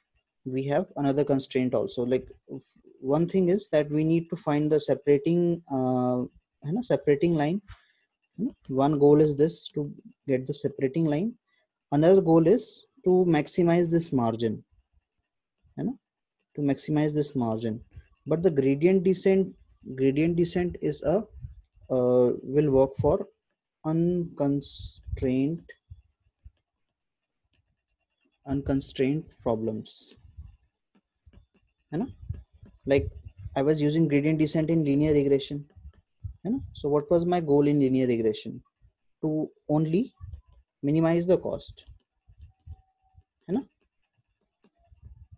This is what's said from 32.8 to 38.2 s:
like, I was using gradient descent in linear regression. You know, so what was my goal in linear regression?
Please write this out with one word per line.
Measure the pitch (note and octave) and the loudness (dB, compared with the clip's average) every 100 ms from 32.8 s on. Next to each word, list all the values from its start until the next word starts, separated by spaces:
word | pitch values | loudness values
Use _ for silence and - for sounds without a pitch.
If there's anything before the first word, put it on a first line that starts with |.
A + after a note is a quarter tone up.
| - | 0
like, | C#3 - - - - - - | 0 0 -10 -20 -18 -8 -2
I | |
was | C#3 D#3 | 0 2
using | D3 D#3 D#3 | 0 2 2
gradient | C#3+ D3 D#3 | 2 2 0
descent | D#3 D#3+ D#3 | 0 0 0
in | E3 | 0
linear | D3 C#3 D3+ | 2 2 2
regression. | D3 C#3 C#3 - C#3+ D3 - - - _ _ - - | 2 2 0 -2 -10 -12 -20 -20 -20 _ _ -16 -10
You | F3+ | -6
know, | C4+ - | -6 -6
so | - D3 | -8 -2
what | D3 D3 | 0 2
was | E3+ F3 | 2 2
my | F3 | 0
goal | D#3 C#3+ D3 | 2 4 4
in | D3 | 4
linear | C3 C3 B2+ | 2 2 2
regression? | A#2 | 2